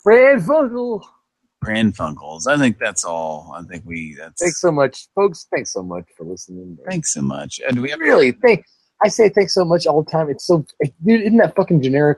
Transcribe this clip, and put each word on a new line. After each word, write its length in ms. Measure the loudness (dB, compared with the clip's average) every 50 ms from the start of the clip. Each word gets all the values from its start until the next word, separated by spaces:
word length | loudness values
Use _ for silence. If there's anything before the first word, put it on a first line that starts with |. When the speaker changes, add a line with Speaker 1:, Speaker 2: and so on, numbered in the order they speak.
| 4
Speaker 1:
Pran 400 | 6 6 8 8 6 4 4 2
Funkel. 560 | 0 0 0 0 -2 -4 -6 -6 -6 -8 -8 -10 _ _ _ _ _ _ _ _ _ _ _ -8
Speaker 2:
Pran 320 | -4 -2 0 0 0 0
Funkels. 500 | -2 -6 -8 -8 -12 -14 -16 -14 -6 -2
I 120 | 0 2
think 220 | 2 2 0 0 -2
that's 260 | -6 -6 -6 -6 -6
all. 480 | -6 -6 -6 -6 -8 -8 -10 -14 -16 -18
I 40 | -18 -16
think 200 | -16 -16 -16 -14
we, 300 | -12 -12 -12 -12 -14 -16 -18
that's 220 | -20 -16 -8 -6
Speaker 1:
Thanks 180 | -4 -4 -2 0
so 140 | 0 0 2
much, 340 | 2 0 0 -2 -8 -20 _ _
folks. 320 | 0 0 0 -2 -6 -10 _ -8
Thanks 160 | -8 -6 -8
so 100 | -10 -10 -10
much 200 | -8 -10 -12 -12 _ _
for 80 | -18 -14
listening. 520 | -14 -14 -14 -16 -18 -18 -18 -18 -18 -20 -16 -12 -8
Speaker 2:
Thanks 240 | -8 -6 -6 -6 -6
so 80 | -6
much. 400 | -6 -6 -6 -8 -10 -14 -12 -8 -6
And 160 | -4 -4 -4
we 100 | -4 -6
have 80 | -6 -2
Speaker 1:
Really, 320 | 0 4 4 4 4 2 2
thank-, 320 | 2 4 4 4 2 -2 _ _ _ _ _ _ 0
I 60 | 0
say 220 | 0 4 2 2 4
thanks 240 | 4 2 0 2 0
so 100 | 0 2
much 240 | 2 0 0 2
all 160 | 0 0 0 0
the 80 | 0
time. 180 | -2 -2 -2 -4
It's 160 | -6 -4 0
so, 200 | 0 0 0 0 -4 _ -6
it, 120 | -6 -6 -6 _ 2
dude, 160 | 2 2 2
isn't 160 | 4 4 4
that 180 | 4 4 4 2
fucking 260 | -2 0 2 2 2
generic? 360 | 2 2 2 2 2 2 2